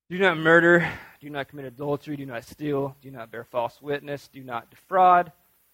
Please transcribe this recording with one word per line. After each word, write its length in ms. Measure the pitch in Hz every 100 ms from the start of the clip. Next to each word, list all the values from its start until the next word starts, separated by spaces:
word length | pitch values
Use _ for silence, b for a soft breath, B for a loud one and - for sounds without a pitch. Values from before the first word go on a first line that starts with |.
| -
Do 80 | 180
not 200 | 190 160
murder, 520 | 160 170 170 175 160 B B B
do 100 | 147
not 180 | 147 135
commit 180 | 147 131
adultery, 500 | 120 147 143 156 143
do 100 | 135
not 180 | 117
steal, 520 | - - 151 139 139 135
do 80 | 135
not 200 | 135 113
bear 140 | 110
false 360 | 117 123 117 _
witness, 460 | 143 143 143 143 -
do 140 | 135
not 280 | 131 117 -
defraud, 640 | _ - 185 180 180 175 - _ _ _